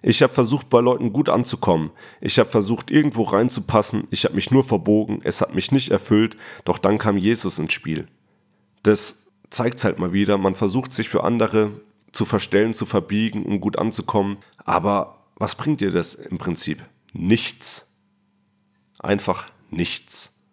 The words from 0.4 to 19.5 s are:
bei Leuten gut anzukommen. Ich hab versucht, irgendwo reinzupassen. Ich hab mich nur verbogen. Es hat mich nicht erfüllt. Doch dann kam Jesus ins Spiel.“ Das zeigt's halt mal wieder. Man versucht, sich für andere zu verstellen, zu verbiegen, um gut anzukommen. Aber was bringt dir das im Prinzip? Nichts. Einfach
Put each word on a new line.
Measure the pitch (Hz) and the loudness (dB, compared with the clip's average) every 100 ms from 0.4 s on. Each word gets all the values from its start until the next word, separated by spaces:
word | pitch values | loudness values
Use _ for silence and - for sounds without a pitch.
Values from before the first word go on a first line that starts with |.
| 117 139 - | 2 0 4
bei | 120 | 4
Leuten | 123 123 120 | 4 2 0
gut | 113 143 | 0 2
anzukommen. | 104 120 117 - 82 78 - - - | 0 0 -2 0 0 -2 -10 -20 -8
Ich | - - | 0 2
hab | - | 2
versucht, | 113 98 113 - | 2 0 -4 2
irgendwo | 143 147 117 | 2 2 0
reinzupassen. | 101 98 123 - - 110 - 107 - | 0 2 0 -2 0 0 2 -4 -4
Ich | - | -2
hab | - | 0
mich | 98 - | -2 2
nur | 131 | 2
verbogen. | 131 104 90 107 107 104 | 4 0 4 2 2 -4
Es | - - | -4 -2
hat | - | -2
mich | 85 - | -2 0
nicht | 135 127 | 0 2
erfüllt. | 95 - 107 110 - - - | -2 4 4 4 -2 -20 -10
Doch | - 87 | -4 0
dann | 98 107 | 0 2
kam | 110 101 | 2 2
Jesus | 98 117 95 82 | 2 0 -2 -4
ins | 80 | -4
Spiel.“ | - 80 80 - _ _ _ _ _ _ _ | -4 -4 -6 -8 _ _ _ _ _ _ _
Das | - 208 - - _ _ _ | 2 2 0 -12 _ _ _
zeigt's | - 120 - | -4 -4 0
halt | 107 85 | -2 -2
mal | 87 | -2
wieder. | 98 101 101 | 0 2 2
Man | 95 95 | 0 0
versucht, | 104 110 - | -2 -2 -4
sich | - 110 | -6 -2
für | - - | 0 0
andere | 120 110 110 107 104 _ _ _ | 0 2 2 0 -4 _ _ _
zu | - | -6
verstellen, | 110 104 - 98 113 | -2 -2 2 2 2
zu | 113 - | -2 -2
verbiegen, | - - 104 110 104 | -2 0 -2 -2 -4
um | - 101 | -4 -2
gut | 98 - | -2 -2
anzukommen. | 110 110 - 107 98 101 _ _ | -2 -4 -2 0 -2 -6 _ _
Aber | - 82 95 101 - _ _ _ | -2 0 0 -2 -4 _ _ _
was | 107 - | -6 -4
bringt | 147 147 | -4 -2
dir | 98 | 0
das | 87 82 | 0 -4
im | - - 90 | -10 -10 -8
Prinzip? | 90 82 - 73 - _ _ | -6 -6 -6 -8 -12 _ _
Nichts. | - 87 117 - - - - _ _ _ _ _ _ _ _ _ _ _ _ | -6 2 2 0 -8 -12 -12 _ _ _ _ _ _ _ _ _ _ _ _
Einfach | - 101 - 90 - | -2 -2 -2 -6 -8